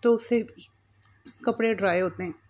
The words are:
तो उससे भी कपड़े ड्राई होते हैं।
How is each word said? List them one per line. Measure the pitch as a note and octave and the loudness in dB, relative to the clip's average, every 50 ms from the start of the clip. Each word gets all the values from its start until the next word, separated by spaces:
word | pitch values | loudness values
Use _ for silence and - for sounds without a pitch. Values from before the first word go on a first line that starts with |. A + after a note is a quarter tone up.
| - | 6
तो | A#3+ A#3 | 4 4
उससे | A3 - - A#3+ A#3 A3 | 4 2 0 0 0 0
भी | - - - - - _ _ _ _ _ _ - - _ _ _ - - _ - | -2 -12 -20 -20 -20 _ _ _ _ _ _ -20 -20 _ _ _ -20 -20 _ -4
कपड़े | A3+ A3+ A3+ A3+ A3+ A3+ | -4 -2 0 0 0 0
ड्राई | F#3 G3 F#3+ E3+ F3+ | 2 2 2 2 2
होते | F#3 F3+ F3 - F#3 | 0 -2 -4 -6 -8
हैं। | F3 D#3 - _ | -8 -10 -12 _